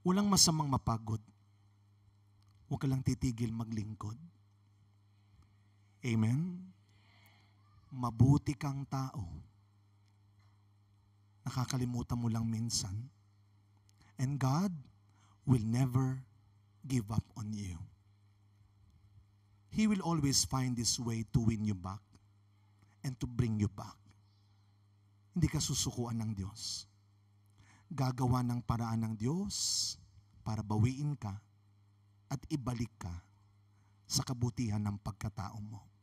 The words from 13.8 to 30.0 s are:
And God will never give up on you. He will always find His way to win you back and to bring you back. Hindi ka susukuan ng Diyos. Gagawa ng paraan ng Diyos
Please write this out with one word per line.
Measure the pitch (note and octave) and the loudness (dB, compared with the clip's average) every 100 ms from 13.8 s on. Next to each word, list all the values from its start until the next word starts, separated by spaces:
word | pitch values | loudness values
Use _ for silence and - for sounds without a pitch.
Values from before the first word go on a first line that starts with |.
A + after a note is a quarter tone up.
| _ _ - - | _ _ -20 -4
And | C3+ C#3+ | -2 2
God | C3+ C#3+ G3+ E3 - _ _ _ _ _ - | 2 2 0 -2 -12 _ _ _ _ _ 4
will | B2+ | 4
never | A2 A#2 C3 B2 C3 C3 C3 _ _ _ _ - | 4 2 2 2 2 -2 -10 _ _ _ _ -18
give | C3 B2+ G2 | -2 -2 2
up | A2 - - | -2 -2 -10
on | G#2+ | -6
you. | G#2+ G2 E2 G2 - _ _ _ _ _ _ - _ - - - - _ _ _ _ _ | -4 -6 -8 -12 -18 _ _ _ _ _ _ -20 _ -20 -20 -20 -20 _ _ _ _ _
He | - A3 | 2 4
will | G#3 | 4
always | E3 E3 C#3 B2+ | 2 2 4 2
find | - C3 B2+ A#2+ | 2 0 0 0
His | A2+ - | 0 -2
way | A#2 A2+ A2 | -2 -2 0
to | B2 | 2
win | A2+ A2+ | 2 2
you | G#2+ | 0
back | F#2+ F2+ G2 _ - _ _ _ _ _ _ _ _ C#3+ | -2 -6 -10 _ -20 _ _ _ _ _ _ _ _ -8
and | B2+ | -6
to | B2+ | -6
bring | A#2+ B2 G#2+ | 0 2 2
you | G#2 | 0
back. | - G#2 - - - _ _ _ _ _ _ _ _ _ _ _ | -2 -14 -16 -20 -20 _ _ _ _ _ _ _ _ _ _ _
Hindi | F3+ D#3 | 2 2
ka | D3+ | 2
susukuan | - C3+ C#3 B2 A#2 A2+ | -2 -2 -2 -4 -4 -2
ng | A2 G2+ | -4 -4
Diyos. | F#2 - - - - _ _ _ _ _ _ _ - - _ | -6 -8 -10 -10 -12 _ _ _ _ _ _ _ -20 -20 _
Gagawa | C#3 C3 B2+ B2+ B2+ | -2 -2 2 2 4
ng | B2 A#2+ | 2 0
paraan | - A#2 A#2 A2+ A2+ | 0 0 2 0 0
ng | |
Diyos | G#2+ A2+ E3+ G3+ - - - - - | 0 0 0 -2 -2 -2 0 -2 -6